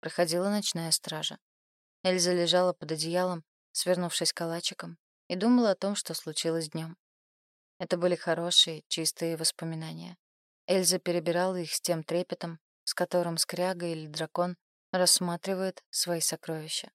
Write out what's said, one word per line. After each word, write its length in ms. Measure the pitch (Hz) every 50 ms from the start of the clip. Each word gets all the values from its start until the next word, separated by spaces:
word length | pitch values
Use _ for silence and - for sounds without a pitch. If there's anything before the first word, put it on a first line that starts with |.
Проходила 480 | - 165 - - 175 165 160 175 180 196
ночная 420 | 208 208 202 - - 170 170 165 160
стража. 460 | - - - 160 156 156 - - - _ _ _ _ _ _ _ _ _ _ _ _ _
Эльза 300 | 190 185 185 175 175 180
лежала 400 | 175 175 170 170 180 180 180 170
под 200 | _ - 151 160
одеялом, 520 | 156 156 165 170 180 185 185 180 165 160 _ _ _ _ _ _
свернувшись 600 | - - 180 185 175 180 170 - - 170 - -
калачиком, 680 | - 170 165 165 170 - - 190 _ - 170 170 _ _ _ _ _ _ _
и 80 | 180
думала 360 | 185 196 233 247 247 240 214 190
о 20 |
том, 220 | - - 196 208
что 180 | - - - 165
случилось 560 | - - 160 156 - - 165 165 165 160 151
днём. 260 | - 165 160 165 170 _ _ _ _ _ _ _ _ _ _ _ _ _ _ _ _ _
Это 200 | 180 165 - 175
были 160 | 170 180 180
хорошие, 680 | 165 - 175 165 165 170 175 175 - - - 160 156 - _
чистые 480 | - - 160 156 - - 170 165 165
воспоминания. 800 | 160 160 160 - - 165 165 165 160 160 160 165 165 170 175 180 _ _ _ _ _ _ _ _ _ _
Эльза 320 | - 180 190 185 170 185 180
перебирала 580 | _ 185 170 175 160 170 165 175 180 185 185
их 180 | 180 170 160 -
с 60 | -
тем 220 | _ - 170 160 156
трепетом, 560 | - 160 175 180 _ - - - 170 165 160 _ _ _ _ _
с 100 | - -
которым 420 | - 180 180 - 180 175 170 165
скряга 500 | 165 - _ - 185 180 185 185 175 175
или 200 | 170 165 160 156
дракон 500 | 151 151 156 160 151 _ - 175 180 180 _ _ _ _ _ _ _ -
рассматривает 920 | 185 180 175 - - 185 175 170 170 - 190 196 185 190 190 185 - _ _
свои 300 | - - - 180 175 165
сокровища. 680 | 160 - - 160 - - 165 160 156 156 - - - - _